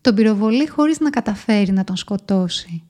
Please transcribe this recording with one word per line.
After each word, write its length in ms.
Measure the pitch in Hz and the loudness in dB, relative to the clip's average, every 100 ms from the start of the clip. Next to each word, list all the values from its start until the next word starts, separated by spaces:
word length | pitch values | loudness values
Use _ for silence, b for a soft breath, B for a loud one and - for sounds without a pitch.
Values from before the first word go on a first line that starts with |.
Τον 140 | - | 2
πυροβολεί 540 | 208 220 208 214 233 302 | 4 2 2 0 0 0
χωρίς 320 | - 302 311 | 0 0 2
να 100 | 302 | 0
καταφέρει 600 | 277 226 202 - 214 196 | 0 -4 -6 0 2 2
να 120 | 190 | 0
τον 120 | 190 185 | -2 -6
σκοτώσει 840 | - 202 - 190 180 - - 170 - | -6 -8 -2 -2 0 -4 -10 -14 -14